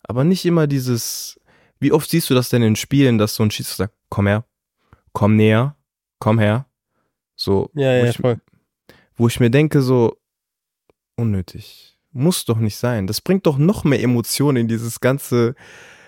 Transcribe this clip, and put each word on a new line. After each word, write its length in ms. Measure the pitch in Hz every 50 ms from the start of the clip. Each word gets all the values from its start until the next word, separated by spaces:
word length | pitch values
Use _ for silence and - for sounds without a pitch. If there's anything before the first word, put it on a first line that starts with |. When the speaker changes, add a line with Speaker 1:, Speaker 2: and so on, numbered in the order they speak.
| -
Speaker 1:
Aber 220 | - 110 123 135
nicht 200 | 170 190 180 -
immer 200 | 175 175 165 156
dieses, 720 | 147 143 135 127 127 123 113 - - - - - - - _ _ _ _ _ _ _ _ _
wie 120 | 135 143 -
oft 160 | 156 143 -
siehst 220 | - 165 - -
du 40 | 135
das 140 | 127 123 -
denn 140 | - 120 117
in 140 | 110 110
Spielen, 420 | - - - - 139 139 127 120 110
dass 160 | 104 110 -
so 80 | - 110
ein 80 | 104
Schiedsrichter 340 | - - - - - - 95
sagt, 100 | - - _ _ _
„Komm 180 | - - 101
her, 180 | 101 101 107 113 _ _ _ _ _ _ _ _ _ _ _ _ _ -
komm 240 | - 104 104 107
näher, 400 | 107 107 107 107 110 123 143 147 _ _ _ _ _ _ _ _ _
komm 200 | - 107 110 113
her.“ 280 | 107 104 107 123 135 - _ _ _ _ _ _ _ _ _ _ _ _ _
So, 340 | - - - 98 95 92 - -
Speaker 2:
Ja, 180 | 147 139 131 127
ja, 60 | 123
Speaker 1:
wo 40 | 123
Speaker 2:
ja, 40 | 120
Speaker 1:
ich, 80 | 117 -
Speaker 2:
voll. 220 | - 127 120 - - _ _ _ _ _ _ _ _ _ _ _ _ _ _
Speaker 1:
wo 120 | - 117 117
ich 120 | - -
mir 100 | 123 117
denke, 320 | 113 143 156 151 - 147 131
so, 360 | 127 131 123 117 - - - _ _ _ _ _ _ _ _ _ _ _ _ _ _ _ _ _ _ _
unnötig. 840 | - 120 113 101 95 87 - - - - - - - - _ _ _ _ _ -
Muss 320 | 131 131 170 180 - -
doch 140 | - 117 110
nicht 180 | 113 107 -
sein. 300 | - - 120 123 110 95
Das 140 | 95 107 -
bringt 260 | - - 185 196 -
doch 120 | 170 143 135
noch 260 | 147 170 214 - -
mehr 180 | 160 135 110 -
Emotionen 540 | 131 123 117 113 - - - 135 147 139
in 120 | 123 117 113
dieses 320 | 113 110 117 117 - -
ganze 540 | - 123 135 135 - - 127 120 117 117 127 - - - - - - - - - -